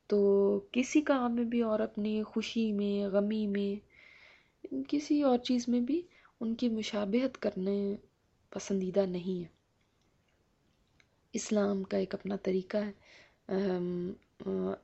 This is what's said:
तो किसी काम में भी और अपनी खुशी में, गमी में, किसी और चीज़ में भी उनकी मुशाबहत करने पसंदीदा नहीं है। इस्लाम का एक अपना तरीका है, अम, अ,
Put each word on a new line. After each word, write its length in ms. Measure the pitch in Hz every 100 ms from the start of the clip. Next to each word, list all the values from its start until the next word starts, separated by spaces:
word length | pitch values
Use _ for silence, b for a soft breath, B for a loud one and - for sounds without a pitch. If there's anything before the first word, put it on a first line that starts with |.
| -
तो 580 | 208 196 196 196 202 202
किसी 260 | 240 262 302
काम 300 | 294 269 240
में 160 | 233 233
भी 100 | 240
और 180 | 226 214
अपनी 420 | 214 208 214 214
खुशी 500 | 214 226 214 233 220
में, 400 | 202 202 202 202
गमी 340 | 196 208 220 208
में, 340 | 202 202 202 - B B B B B B B - 269
किसी 380 | 269 294 - 294
और 160 | 277 247
चीज़ 320 | 247 247 240
में 140 | 240 240
भी 180 | 330 349 b b -
उनकी 280 | 226 226 247
मुशाबहत 680 | 220 208 208 202 233 262 -
करने 640 | 208 185 190 202 202 208 - _ _ _ _
पसंदीदा 520 | 190 - 196 185 202 190
नहीं 340 | 180 180 185
है। 80 | 170 _ _ _ _ _ _ _ _ _ _ _ _ _ _ _ _ _ _
इस्लाम 480 | 220 - 214 202 196
का 160 | 190 196
एक 160 | 190
अपना 220 | 196 190 196
तरीका 420 | 190 185 185 208
है, 160 | 208 - B B B B -
अम, 680 | 190 196 180 180 180 180 - _ _
अ, 340 | 190 190 185 -